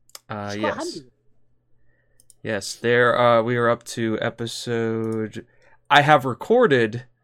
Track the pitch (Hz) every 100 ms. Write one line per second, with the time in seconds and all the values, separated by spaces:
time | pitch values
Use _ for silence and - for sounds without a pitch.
0 | _ - _ 107 104 104 110 - 349 180
1 | 131 _ _ _ _ _ _ _ _ _
2 | _ _ _ _ 110 104 - - 117 120
3 | 120 120 120 117 113 123 117 117 - -
4 | 113 107 120 - 113 - - 117 113 113
5 | 110 110 110 - - _ _ _ _ 143
6 | 143 147 127 113 - 233 220 131 110 120
7 | - _